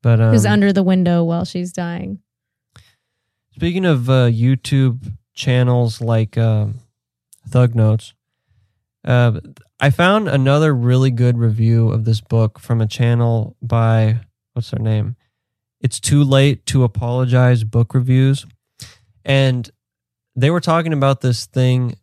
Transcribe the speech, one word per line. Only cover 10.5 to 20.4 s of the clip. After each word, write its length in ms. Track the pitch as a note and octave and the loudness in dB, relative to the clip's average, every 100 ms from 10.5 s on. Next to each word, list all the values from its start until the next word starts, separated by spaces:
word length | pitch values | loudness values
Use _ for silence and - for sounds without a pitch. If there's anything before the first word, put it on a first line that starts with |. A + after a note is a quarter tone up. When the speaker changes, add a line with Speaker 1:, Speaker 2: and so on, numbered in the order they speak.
| C#3+ D#3 | 2 2
Speaker 1:
really 360 | C3+ A#2+ B2+ C3 | 0 0 2 2
good 260 | A#2+ B2 A#2+ | 2 0 2
review 500 | A#2 A2 A2+ A2+ A2+ | 0 0 2 2 2
of 140 | A2 | 0
this 160 | A2 A2 | -2 -2
book 380 | - A2+ A2 - | -2 -2 -2 -4
from 220 | - A2+ | -6 -2
a 60 | G#2+ | -2
channel 680 | - A#2+ A#2+ A#2 A#2 A2 - | -2 0 0 0 -2 -4 -10
by, 580 | A#2+ A#2 A2+ A2+ A2 A2+ - _ _ | -4 0 2 2 2 0 -6 _ _
what's 160 | - A2+ | -10 -8
their 120 | B2 | -6
name? 320 | A2 G#2+ G#2 A#2+ _ _ _ _ _ _ | -2 -2 -4 -8 _ _ _ _ _ _
It's 200 | B2 - | -6 -6
Too 240 | - C#3+ | 0 2
Late 400 | C#3+ C3+ C#3 C3+ - | 4 4 2 0 -2
to 160 | C3+ | 0
Apologize 760 | B2 G#2+ A#2+ B2 B2+ B2+ B2+ B2 | 0 -2 -6 -4 0 2 4 2
Book 320 | A2 A#2 A#2 | 0 0 0
Reviews. 520 | C3 B2+ B2+ C3 C3+ - _ _ _ - _ _ _ | 0 0 2 2 0 -6 _ _ _ -20 _ _ _
And 460 | - C#3 C3+ B2+ A2+ _ _ _ _ _ _ | -2 0 2 -2 -8 _ _ _ _ _ _
they 160 | - | -2